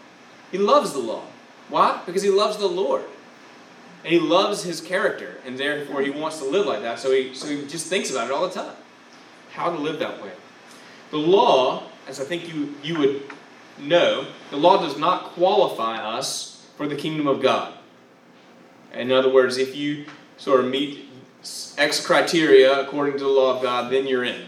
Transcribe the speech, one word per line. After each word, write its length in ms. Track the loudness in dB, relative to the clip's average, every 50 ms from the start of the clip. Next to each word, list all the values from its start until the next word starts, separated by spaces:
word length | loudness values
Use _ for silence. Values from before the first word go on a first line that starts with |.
| -20 -20 -20 -20 -20 -20 -20 -20 -16 -10
He 60 | -4 0
loves 340 | 2 4 4 4 4 2
the 80 | -4 -4
law. 220 | -6 -4 -6 -8 -10 -14 -20 -20 -20 -20 -20 -20 -16 -4
Why? 320 | 2 2 2 2 2 -2 -8
Because 160 | -6 -4 0
he 80 | 0 2
loves 280 | 2 2 2 0 -2 -2
the 100 | -2 -2
Lord. 340 | -2 -2 -2 -2 -2 -2 -4 -10 -16 -20 -20 -20 -20 -20 -20 -20 -20 -20 -20 -20 -20 -20 -20 -20 -20 -14 -4
And 80 | 2
he 80 | 2 2
loves 420 | 4 4 4 4 4 2 -2 -4
his 180 | -6 -8 -8 -8
character, 600 | -8 -6 -4 -2 0 -2 -2 -4 -10 -14 -14 -14 -12
and 140 | -12 -8 -4
therefore 440 | -4 -4 -4 -4 -6 -6 -4 -4
he 80 | -4 -4
wants 280 | -4 -6 -6 -6 -6 -6
to 60 | -6
live 200 | -2 0 0 0
like 180 | 0 -2 -4
that, 180 | -6 -8 -8 -4
so 100 | 0 2
he, 240 | 2 2 0 -2 -8
so 140 | -10 -8 -6
he 180 | -6 -6 -8
just 220 | -8 -10 -10 -6 -4
thinks 240 | -4 -4 -2 -2
about 160 | -4 -4 -4 -2
it 40 |
all 140 | -2 -2 -2
the 80 | -4 -4
time. 220 | -8 -10 -10 -14 -18 -20 -20 -20 -20 -20 -20 -20 -20 -20 -20 -20 -20 -20 -18
How 200 | -10 -6 -4 -4
to 60 | -4
live 220 | -4 -6 -6 -4 -4
that 240 | -6 -8 -8 -10
way. 80 | -14 -14 -16 -18 -20 -20 -20 -20 -20 -20 -20 -20 -20 -20 -20 -20 -18 -8
The 60 | -6
law, 720 | -2 2 4 4 6 6 6 4 4 4 2 0 -4 -8 -14 -18 -20 -16
as 140 | -14 -10 -10
I 40 | -6
think 300 | -6 -6 -8 -8 -8 -6
you, 220 | -6 -6 -6 -8 -10 -8
you 120 | -6 0 2
would 220 | 2 2 2 0 -6 -12 -16 -18 -20 -20 -20 -20 -20 -20 -18 -12
know, 460 | -2 2 4 4 4 4 2 -2 -4 -10 -12 -18 -16 -10
the 80 | -4 4
law 220 | 6 6 6 6
does 160 | 4 -2 -4
not 360 | -2 0 0 0 0 -4 -10
qualify 640 | -2 2 2 4 6 4 4 2 2 -2 -4 -4 -4
us 680 | -4 -6 -6 -6 -6 -6 -6 -6 -8 -10 -12 -16 -20 -20 -20 -12
for 100 | -8 -6
the 80 | -6 -6
kingdom 320 | -4 -6 -4 -4 -2 0
of 160 | 0 0 2
God. 300 | 2 0 0 0 -2 -6 -12 -18 -20 -20 -20 -20 -20 _ _ _ _ _ -20 -20 -20 -20 -20 -20 -20 -20 -20 -20 -20 -16
In 180 | -10 -8 -2 2
other 220 | 2 4 4 6
words, 240 | 6 6 4 4 2
if 180 | -2 -2 -4 -4
you 300 | -6 -6 -6 -6 -6 -10 -16 -18 -20 -20 -20 -20
sort 240 | -10 0 2 4 4
of 60 | 4
meet 420 | 2 -2 -2 -4 -4 -6 -12 -16 -18 -20 -20 -20 -20 _ _ -18 -14 -14 -14 -14 -12 -2 -2
X 260 | 0 0 0 -4 0
criteria 760 | 2 2 2 2 2 2 2 6 8 10 10 10 8 6 2
according 360 | 0 -4 -4 -2 -2 -2 -2 -2
to 60 | 0
the 60 | 2
law 260 | 4 4 4 4 2
of 60 | 0
God, 280 | -2 -2 -2 -2 -2 0
then 140 | -2 -2 0
you're 180 | 0 -2 -2 -2
in. 180 | -2 -6 -8 -12